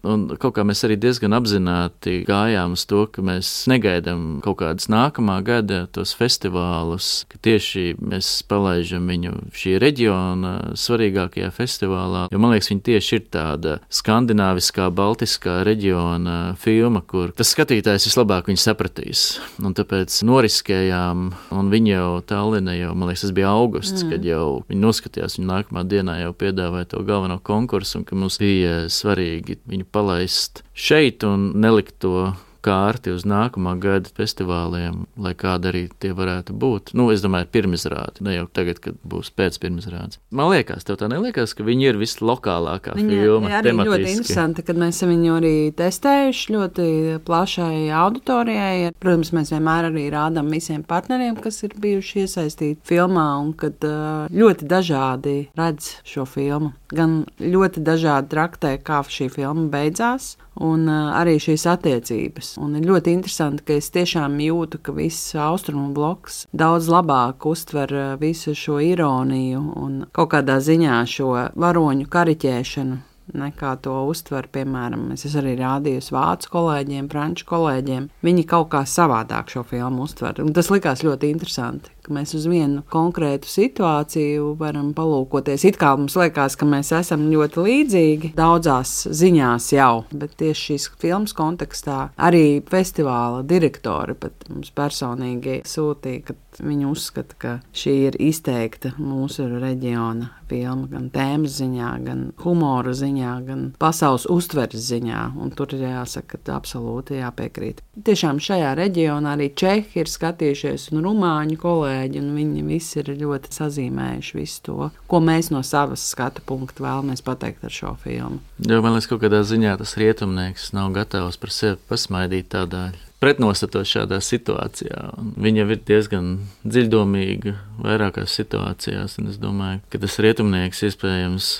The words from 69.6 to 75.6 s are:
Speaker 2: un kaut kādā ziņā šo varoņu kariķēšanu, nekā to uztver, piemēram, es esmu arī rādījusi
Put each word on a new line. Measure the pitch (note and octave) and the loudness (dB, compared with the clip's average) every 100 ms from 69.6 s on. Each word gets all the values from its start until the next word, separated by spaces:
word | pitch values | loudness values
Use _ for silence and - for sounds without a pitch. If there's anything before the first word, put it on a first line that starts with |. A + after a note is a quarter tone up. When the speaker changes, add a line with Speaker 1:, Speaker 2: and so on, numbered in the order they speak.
| D3 | -4
Speaker 2:
un | - C#3 C3+ - | -4 -6 -6 -6
kaut | - D#3+ | 0 2
kādā | D3+ C#3 C3+ | 2 4 2
ziņā | C#3+ D#3+ D#3+ A#2+ | 4 4 6 2
šo | A#2+ - C3+ B2 B2 | 0 -2 0 0 -2
varoņu | - F3 E3+ D#3 C3+ D3 | 0 2 4 4 2 0
kariķēšanu, | F3 E3 D#3 C3+ B2 C3 - C3 C3 - _ | 2 2 2 2 0 -2 -4 -4 -6 -10 _
nekā | - D3+ C#3+ - C#3+ C3 | -10 -6 -6 -6 -6 -4
to | C3+ C3+ | -4 -2
uztver, | C#3 E3 - C#3 B2+ | -2 -4 -6 -8 -6
piemēram, | C#3 C3+ C3 A#2+ A2+ A#2+ | -6 -4 -4 -4 -4 -6
es | C3 D3 | -6 -4
esmu | D3 | -2
arī | C3+ | -2
rādījusi | B2 | -2